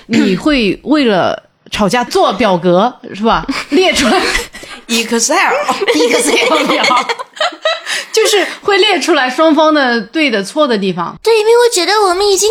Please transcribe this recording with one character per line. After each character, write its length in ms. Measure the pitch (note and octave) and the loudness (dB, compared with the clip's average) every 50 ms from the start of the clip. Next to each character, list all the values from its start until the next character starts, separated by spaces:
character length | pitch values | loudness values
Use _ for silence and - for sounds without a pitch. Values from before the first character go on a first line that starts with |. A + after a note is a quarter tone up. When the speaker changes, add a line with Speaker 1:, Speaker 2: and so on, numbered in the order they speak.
| - | -8
Speaker 1:
你 300 | - A3+ A3+ A3 G3+ F#3+ | -2 0 2 2 2 0
会 420 | F3 - D#4 D4 C4 A3+ F#3+ D#3 - - | 0 0 0 0 0 0 0 -2 -4 -2
为 200 | - D4 D#4 C#4 | 0 0 2 2
了 460 | A#3 G#3 F3+ C#3+ G#2 - - - _ _ _ _ - - | 2 2 2 0 0 -2 -4 -8 _ _ _ _ -10 -4
吵 160 | - G#3+ F#3 | -2 -2 0
架 160 | - B3 B3 | 0 0 -2
做 280 | B3 - F#4+ F4+ C#4 A3+ | 0 0 0 0 2 0
表 220 | G3 B3 G#3 F#3 | 0 0 2 2
格， 380 | E3+ D#3 F3+ F3 F3+ G#3 B3 C4 - - - - | 2 2 2 2 2 2 0 -2 -6 -16 -16 -10
是 120 | F#3+ G#3+ | -4 -2
吧？ 200 | A3+ G3+ E3 D#3+ - C4+ - - - | 0 0 0 -2 -4 -8 -8 -6 -2
列 220 | C#4+ D#4+ F#4+ F4 D4 | 0 2 2 2 2
出 140 | - C#4 | 0 0
来。 160 | A3 C#4+ F4+ G#4+ - - - A#4 - - - - - - - - | 0 0 0 0 -2 -4 -4 -6 -8 -14 -20 -20 -18 -20 -16 -8
Speaker 2:
Excel。 680 | - A#3 A#3 A3+ A3 A#3 A#3 - - D4 F#4+ F4+ - - C#5 D5 - B4+ - G4 G4+ A#4 | -4 -2 -2 -2 -2 -2 -2 0 0 0 0 0 0 0 -2 -2 -2 -4 -4 -2 -2 0
Speaker 1:
Excel 720 | D4+ A#4+ A#4+ - - - - - - - - D#4+ - - - | 2 2 2 2 0 0 0 0 0 0 0 0 0 0 0
表。 160 | D4+ D4 - - B3+ B3+ C4+ - A4+ - B4 - - - D#4 E4+ - D#4 - D#4+ A#4+ E5 - - - - - - - | -2 -2 0 0 0 0 -2 -4 -6 -8 -10 -12 -8 -6 -6 -6 -4 -4 -4 -4 -4 -4 -6 -8 -10 -10 -8 -4 0
就 120 | A4 G#4+ | 0 2
是 220 | - G#4 G4+ D#4+ - - - - | 2 2 0 0 -2 -6 -8 -2
会 160 | - G4+ G4 | 0 2 2
列 200 | F#4+ G#4+ G4 D#4+ | 2 2 2 0
出 140 | C4 - F4 | 0 0 0
来 160 | C#4+ B3+ B3+ | 0 0 0
双 260 | B3+ D#4+ D#4+ E4 D4+ | 0 2 2 2 4
方 200 | D4 D#4 D#4 D#4 | 4 4 4 4
的 260 | D4+ C#4 B3 A#3+ A#3 | 2 2 0 0 -2
对 300 | G3+ G3 - D#4+ D#4 C#4 | -4 -4 -2 0 0 0
的 120 | A3 G3+ G3 | 0 -2 -4
错 240 | F#3+ - D4+ D4+ | -4 -2 0 0
的 120 | C#4 A#3+ G#3 | 0 0 0
地 120 | F#3+ F#3+ F3 | -2 -2 -2
方。 220 | F3+ E3+ - - - - | -4 -6 -8 -8 -6 0
Speaker 3:
对， 160 | A4 A4+ A4 | 0 2 2
因 60 | G#4+ | 4
为 80 | A4 A#4 | 4 4
我 220 | A#4+ A#4+ A#4 A#4 | 4 4 2 2
觉 100 | F4+ E4+ | 0 0
得 80 | E4 G4+ A4 G#4 F#4 | 0 0 2 2 2
我 60 | F4 | 2
们 120 | F#4 G4+ | 0 0
已 80 | G#4 G4 | 0 0
经 120 | F#4 G4 G#4+ | 2 2 0